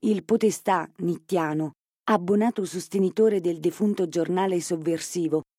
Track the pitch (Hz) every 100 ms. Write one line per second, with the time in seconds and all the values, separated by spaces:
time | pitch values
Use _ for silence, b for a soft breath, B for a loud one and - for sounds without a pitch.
0 | 220 208 - 220 220 180 - 185 160 _
1 | 175 170 _ 185 160 151 156 - _ _
2 | - 214 175 208 226 226 185 185 165 196
3 | 190 - 220 208 175 165 165 160 208 202
4 | 180 156 165 180 190 180 160 170 156 165
5 | - 180 165 151 -